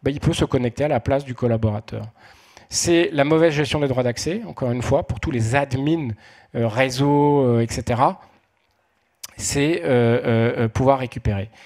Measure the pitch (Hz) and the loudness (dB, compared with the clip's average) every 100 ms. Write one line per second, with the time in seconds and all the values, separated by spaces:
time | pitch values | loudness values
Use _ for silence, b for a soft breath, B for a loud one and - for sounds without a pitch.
0 | 131 143 - - - 135 123 110 147 127 | -4 -2 -2 0 0 0 -2 -2 -2 0
1 | - 139 139 120 120 113 113 104 - 107 | 0 -2 -4 -4 -2 0 0 -4 -8 -12
2 | 110 - B B B B B - 170 170 | -12 -16 B B B B B -4 2 2
3 | 170 151 143 160 165 147 143 151 139 127 | 2 2 2 4 4 2 0 0 0 0
4 | 123 113 151 202 208 - 127 123 117 139 | -2 -2 -4 -6 -8 -6 -4 -2 0 0
5 | 180 123 160 127 110 139 139 131 139 165 | 0 -6 -4 -2 0 0 0 -2 -2 -2
6 | 131 104 b b b - 117 113 131 127 | -2 -8 b b b -4 -2 0 0 2
7 | 143 143 147 143 131 120 117 - - 117 | 2 4 4 4 2 2 0 -4 -4 0
8 | 147 190 b b _ _ _ _ _ _ | 0 0 b b _ _ _ _ _ _
9 | _ _ - - - 143 147 170 165 123 | _ _ -20 -10 -4 0 0 0 2 2
10 | 117 123 131 113 113 127 113 - 131 135 | 4 2 2 2 2 0 -2 2 2 2
11 | 127 - 117 101 104 B | 0 -6 -4 -4 -6 B